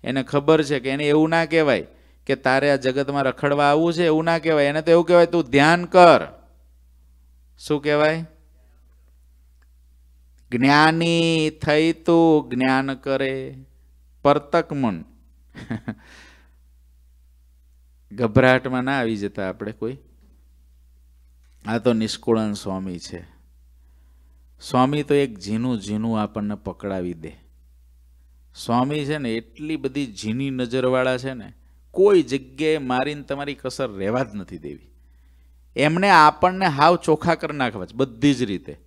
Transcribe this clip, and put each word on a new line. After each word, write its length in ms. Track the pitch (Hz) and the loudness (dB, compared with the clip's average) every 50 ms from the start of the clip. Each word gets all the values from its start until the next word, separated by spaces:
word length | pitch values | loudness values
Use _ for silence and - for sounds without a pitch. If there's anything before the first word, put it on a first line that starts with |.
| - | -8
એને 200 | - 127 135 131 | -6 -6 -6 -6
ખબર 400 | - - 143 143 156 160 156 151 | -2 -4 -2 2 4 2 2 2
છે 160 | 135 147 131 | 0 -4 -4
કે 100 | 120 135 | -4 -6
એને 140 | 135 143 151 | -4 -2 0
એવું 260 | 147 147 156 156 160 | 2 2 2 2 2
ના 160 | 165 165 165 | 0 -2 0
કહેવાય 420 | 156 160 165 156 143 120 92 - - - _ _ _ _ _ _ | 0 0 2 2 2 2 0 -2 -8 -18 _ _ _ _ _ _
કે 100 | - 139 | -4 -4
"તારે 360 | 127 - 131 131 135 139 143 | 0 0 0 2 2 2 0
આ 40 | 139 | 0
જગતમાં 480 | 135 127 131 127 139 139 135 143 143 135 | 0 -2 -2 -2 -2 -4 -4 -4 -2 -2
રખડવા 420 | 131 120 - - 143 143 143 143 | -2 -2 -2 -2 -2 0 2 2
આવવું 280 | 143 143 156 165 170 165 | 2 2 2 2 0 0
છે", 120 | 165 175 | 0 0
એવું 180 | 160 156 156 160 | 0 0 0 0
ના 140 | 165 165 | 0 -2
કહેવાય. 280 | 165 143 165 156 147 143 | 0 0 0 2 2 2
એને 160 | 143 147 156 | 0 0 -2
તો 100 | 151 165 | 2 4
એવું 140 | 165 170 170 | 4 4 6
કહેવાય, 200 | 160 180 175 170 | 6 6 4 4
"તું 180 | 170 175 170 156 | 4 2 -2 -2
ધ્યાન 420 | 123 127 139 143 156 170 175 175 | 2 2 4 4 4 4 2 0
કર." 420 | - - 185 175 170 147 107 80 69 - - _ _ _ _ _ _ _ _ _ _ _ _ _ _ _ _ _ _ _ _ _ _ _ | 2 6 8 10 10 8 6 2 -4 -14 -20 _ _ _ _ _ _ _ _ _ _ _ _ _ _ _ _ _ _ _ _ _ _ _
શું 240 | _ - - 151 143 | _ -4 -4 -4 -2
કહેવાય? 440 | 131 151 147 147 151 156 160 165 165 160 _ _ _ _ _ _ _ _ _ _ _ _ _ _ _ _ _ _ _ _ _ _ _ _ _ _ _ _ _ _ _ _ _ _ _ _ _ _ _ _ _ _ _ _ | 0 0 0 2 2 2 0 -2 -8 -12 _ _ _ _ _ _ _ _ _ _ _ _ _ _ _ _ _ _ _ _ _ _ _ _ _ _ _ _ _ _ _ _ _ _ _ _ _ _ _ _ _ _ _ _
"જ્ઞાની 1000 | 120 117 131 135 143 147 156 160 160 165 170 170 170 170 165 165 165 160 156 156 156 - - | -4 0 2 4 4 6 4 4 4 2 0 0 2 2 2 2 0 0 0 -2 -4 -4 -2
થઈ 280 | 156 147 151 160 165 160 | 0 2 2 2 0 -2
તું 560 | 165 - - 170 165 165 165 156 151 135 123 | -2 0 2 4 4 6 4 4 2 0 -2
જ્ઞાન 440 | 123 123 131 131 131 131 135 139 135 | -4 -2 -2 0 0 -2 -2 -6 -10
કરે." 640 | 131 - 139 135 135 135 135 135 135 131 135 139 131 135 _ _ _ _ _ _ _ _ _ _ _ | -8 -6 -6 -4 -2 -2 -4 -6 -8 -10 -14 -16 -18 -20 _ _ _ _ _ _ _ _ _ _ _
પરતક 520 | - 143 143 147 147 - - 170 165 - 156 | 2 2 2 2 0 -2 -2 -2 -2 -2 -4
મન. 300 | 139 131 113 95 80 76 _ _ _ _ _ _ _ _ _ _ - 120 - 113 110 - - 110 _ _ - - - - - _ _ _ _ _ _ _ _ _ _ _ _ _ _ _ _ _ _ _ _ _ _ _ _ _ _ _ _ _ _ _ _ _ _ _ _ | -4 -4 -4 -4 -6 -12 _ _ _ _ _ _ _ _ _ _ -20 -14 -12 -12 -12 -10 -12 -14 _ _ -20 -20 -20 -20 -20 _ _ _ _ _ _ _ _ _ _ _ _ _ _ _ _ _ _ _ _ _ _ _ _ _ _ _ _ _ _ _ _ _ _ _ _
<laughs> 0 | |
ગભરાટમાં 720 | 101 104 123 110 104 131 127 127 127 127 - 131 127 127 127 | -6 -4 -4 2 4 4 6 6 4 2 0 -4 -6 -4 -4
ના 160 | 135 139 135 | -2 -2 -2
આવી 180 | 120 113 113 | -2 -2 -4
જતા 320 | 101 101 98 - - 98 95 | -4 -6 -8 -6 -6 -8 -8
આપણે 220 | 92 - 110 104 | -8 -8 -12 -12
કોઈ. 260 | 107 _ 110 113 135 143 _ _ _ _ _ _ _ _ _ _ _ _ _ _ _ _ _ _ _ _ _ _ _ _ _ _ _ _ _ _ _ _ _ | -10 _ -10 -10 -10 -14 _ _ _ _ _ _ _ _ _ _ _ _ _ _ _ _ _ _ _ _ _ _ _ _ _ _ _ _ _ _ _ _ _
આ 120 | 104 113 | -6 -6
તો 160 | 117 107 127 117 | 0 0 0 0
નિષ્કુળાન 600 | 110 110 107 - - - - 113 110 110 107 101 | 2 -2 -4 -6 -8 -2 -2 0 0 0 -4 -6
સ્વામી 460 | 98 - 101 95 95 95 95 90 85 | -8 -8 -8 -8 -8 -8 -10 -12 -14
છે. 240 | - - - 85 85 - _ _ _ _ _ _ _ _ _ _ _ _ _ _ _ _ _ _ _ _ _ _ _ _ _ _ | -14 -16 -16 -18 -18 -20 _ _ _ _ _ _ _ _ _ _ _ _ _ _ _ _ _ _ _ _ _ _ _ _ _ _
સ્વામી 420 | - - - 127 127 135 147 147 143 | -10 -2 0 0 2 2 0 -4 -2
તો 100 | 147 147 | 0 0
એક 260 | 143 143 127 110 95 | 0 0 -2 -6 -12
ઝીણું 420 | 90 101 107 113 120 127 123 107 | -8 -6 -6 -4 -4 -4 -4 -6
ઝીણું 400 | 92 101 107 107 110 117 113 107 | -6 -6 -6 -4 -4 -4 -4 -4
આપણને 340 | 104 101 - 110 104 104 104 | -4 -6 -6 -8 -6 -6 -8
પકડાવી 580 | 101 _ 98 90 _ - 101 98 92 90 90 85 | -8 _ -12 -12 _ -10 -8 -6 -6 -6 -8 -10
દે. 180 | 80 78 78 69 - _ _ _ _ _ _ _ _ _ _ _ _ _ _ _ _ _ _ _ _ _ _ _ | -10 -14 -18 -18 -20 _ _ _ _ _ _ _ _ _ _ _ _ _ _ _ _ _ _ _ _ _ _ _
સ્વામી 500 | - - - 117 123 127 139 147 151 143 | -14 -6 -2 -2 -2 -2 -2 -4 -6 -4
છે 120 | 139 156 | -6 -6
ને 140 | 151 135 117 | -6 -6 -6
એટલી 440 | 110 117 113 _ _ - 151 156 160 | -6 -6 -8 _ _ -16 -10 -10 -8
બધી 400 | 151 151 135 131 147 143 120 101 | -8 -8 -8 -6 -6 -8 -8 -10
ઝીણી 340 | 92 104 110 110 127 139 139 | -10 -8 -6 -6 -4 -6 -6
નજરવાળા 680 | 131 127 127 117 120 131 127 127 127 127 127 131 127 | -6 -6 -6 -4 -4 -2 0 0 0 0 0 0 -2
છે 160 | 123 127 135 131 | -4 -6 -10 -12
ને, 200 | 120 101 101 - _ _ _ _ _ _ _ | -12 -18 -20 -20 _ _ _ _ _ _ _
કોઈ 300 | - 180 190 208 202 175 | 0 2 4 4 4 4
જગ્યાએ 560 | 139 120 131 135 131 - 135 135 156 156 156 | 2 0 -4 -6 -6 -10 -10 -4 -2 -2 -2
મારીને 440 | 156 135 127 127 127 135 147 147 147 | -2 -2 -2 -2 -2 -2 -4 -6 -10
તમારી 320 | 131 - 139 139 143 143 139 | -8 -10 -8 -8 -8 -10 -10
કસર 380 | - - 131 - - 135 120 | -10 -10 -10 -6 -6 -8 -6
રહેવા 320 | 101 98 95 101 117 127 135 | -6 -6 -4 -4 -2 -4 -4
જ 120 | 110 101 | -6 -8
નથી 220 | 104 92 - 92 | -14 -12 -12 -16
દેવી. 320 | 80 78 71 71 - - _ _ _ _ _ _ _ _ _ _ _ _ _ _ _ _ _ _ | -14 -14 -14 -16 -16 -20 _ _ _ _ _ _ _ _ _ _ _ _ _ _ _ _ _ _
એમને 340 | 123 135 151 160 175 196 202 | 0 0 0 2 0 4 6
આપણને 560 | 185 165 151 151 151 - - 180 185 190 190 | 6 8 8 6 4 4 0 0 0 0 -2
હાવ 300 | 175 143 139 147 165 180 | -2 2 4 4 4 4
ચોખ્ખા 400 | 165 - - 156 147 - 170 165 | 2 0 -2 -2 0 0 -2 -2
કરી 220 | 160 - 151 151 | -2 -4 -10 -6
નાખવા 280 | 143 131 117 104 101 90 | -4 -4 -4 -4 -8 -12
છે 100 | 85 107 | -10 -4
બધી 380 | 117 135 131 113 113 139 147 139 | -4 -4 -4 -2 0 0 0 0
જ 100 | 120 123 | 0 -4
રીતે. 360 | 101 98 82 - - 71 - _ | -6 -6 -10 -10 -14 -18 -18 _